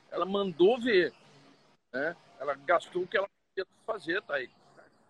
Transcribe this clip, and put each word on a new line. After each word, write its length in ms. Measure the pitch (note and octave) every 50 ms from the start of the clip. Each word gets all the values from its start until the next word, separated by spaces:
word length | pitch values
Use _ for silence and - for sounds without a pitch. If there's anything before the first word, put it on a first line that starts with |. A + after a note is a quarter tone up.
| _ -
ela 140 | - D#3+ F3
mandou 540 | F#3 G3 G3+ G3+ F#3+ D#3+ C#3+ E3+ G3 B3 B3+
ver, 320 | A3+ B3+ A3 F#3 E3+ C3 - - - - - - - - - _ _ _ _ _ _ _
né? 240 | - B2+ C#3+ D#3+ E3+ - - - - -
Ela 160 | C3 D3 C#3
gastou 480 | C#3 C#3 D#3 F3 D#3+ - - - F3+
o 60 | F#3 -
que 80 | -
ela 120 | G3+ G3 - _ _ _ _
podia 200 | _ - F#3 - _ _ _
fazer, 380 | - A3 G3+ D3 D#3 F3 G3+
tá 140 | G#3 - C#3+
aí, 120 | C#3 B2+ - - _ _ - -
tá 80 | - - - _ _ _